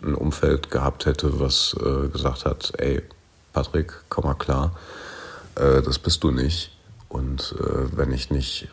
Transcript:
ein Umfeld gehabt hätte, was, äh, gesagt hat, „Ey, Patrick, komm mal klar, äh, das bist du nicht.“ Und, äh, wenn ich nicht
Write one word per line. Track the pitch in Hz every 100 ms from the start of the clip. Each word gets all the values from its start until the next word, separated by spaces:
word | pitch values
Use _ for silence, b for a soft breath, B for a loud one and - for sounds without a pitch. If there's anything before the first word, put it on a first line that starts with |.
ein | 76
Umfeld | 71 76 78 76 73 -
gehabt | - 67 -
hätte, | 76 67 73 73
was, | 69 - - -
äh, | - 67 73
gesagt | 78 82 - -
hat, | - - -
„Ey, | 69 67 - - _ _ _
Patrick, | - - 82 76 - -
komm | -
mal | 71
klar, | 69 - 67 82 85 B B B B B B B -
äh, | 69 67
das | 65 73
bist | - -
du | 76
nicht.“ | 64 65 85 - - - - -
Und, | - 65 67 - -
äh, | - 67 65
wenn | - 67
ich | 64 -
nicht | 71 64 - -